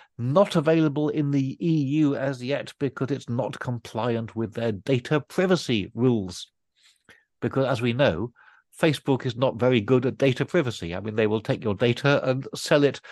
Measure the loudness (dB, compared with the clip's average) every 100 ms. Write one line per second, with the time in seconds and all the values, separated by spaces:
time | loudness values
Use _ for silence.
0 | _ -8 0 2 4 2 4 4 2 0
1 | -2 -2 0 0 -2 -2 0 0 2 2
2 | 2 2 -4 -4 -4 -6 -6 -6 -6 -4
3 | -4 -4 -4 -4 -4 -6 -8 -8 -6 -4
4 | -2 -2 -4 -6 -6 -4 -4 -4 0 -2
5 | 2 -2 -2 -2 2 2 2 -2 -2 0
6 | 0 0 -4 -12 -18 _ _ _ _ _
7 | _ -20 _ _ -4 -2 0 0 0 2
8 | 2 2 -6 -10 -20 _ _ 0 0 2
9 | 0 0 -2 -2 -2 2 2 2 4 2
10 | 2 0 0 0 0 0 0 -4 -8 -6
11 | -4 0 0 0 -2 -4 -2 0 0 2
12 | 2 2 0 -4 -6 -10 2 4 4 0
13 | -14